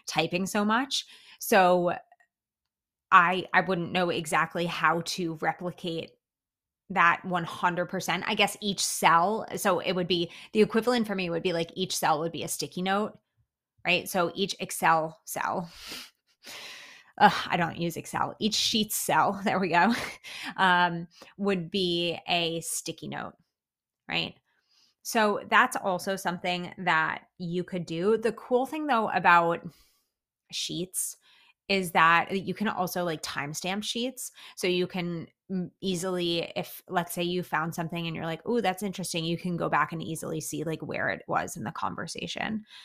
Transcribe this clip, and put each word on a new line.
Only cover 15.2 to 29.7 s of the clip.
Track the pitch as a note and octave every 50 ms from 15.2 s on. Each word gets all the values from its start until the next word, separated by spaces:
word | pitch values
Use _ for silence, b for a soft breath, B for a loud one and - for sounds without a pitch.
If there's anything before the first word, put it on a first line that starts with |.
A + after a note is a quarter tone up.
| _
cell, | - - - - - - - F3 E3+ B B B B B B B B _ _ _ _ _ _ B B B B B B B B B B B B B B B -
ugh, | G3+ G3 - - - -
I | -
don't | F3 E3+ D#3+ - -
use | E3+ E3+ E3
Excel, | - - - - - - C#3 - -
each | G3 G#3+ G#3+
sheet | - - - - A3 G#3+ G#3+ -
cell, | - - - D3 D#3 C3+ C#3 G3 G3
<laughs> | F#3+
there | G3+ C#3 F#3
we | G3 F3
go, | E3 E3+ F3 G#3+ A#3 B B B B B B B B B B C#4 G#3
um, | - F#3+ F#3 F3+ F3 F3 F3 E3+ E3+ F3 B B B B B B
would | - G3+ G3+ G3 F#3 E3 D#3+
be | - G3+ F#3 F3 F3 E3+ E3+ F3 E3 - - -
a | F3 F3 E3+ E3 E3 E3
sticky | E3 - - - - - D#3+ - - C#3
note, | C#3 C#3 A#2+ F2 - _ _ _ _ _ _ _ _ _ _ _ _ _ _ -
right? | - E3+ D#3+ F2+ - _ _ _ _ _ _ _ _ _ _ _ _ _ -
So | - - A#3 A3 G#3 G3+ - - -
that's | A3 G#3 A#3+ A#3+ -
also | - - G3+ F#3 F3 F3+ G3+ G3
something | F#3 - F3+ F3 F3 - F3+ F3+ F3 F3 - - -
that | F#3 F3 E3 D#3+ D#3+ D#3 - - - _ _ -
you | F3+ E3+ E3+ F3+ F3
could | - - F3+ E3
do. | E3 E3 E3 F3 G#3 A3+
The | A3 A3 A3+ G#3+
cool | - - - B3+ A#3+ C4
thing, | C4 - D#4 D4+
though, | D4 B3 A3+ G#3+ -
about | - F#3 E3+ F#3 F3 F3 E3+ E3+ E3+ - - E3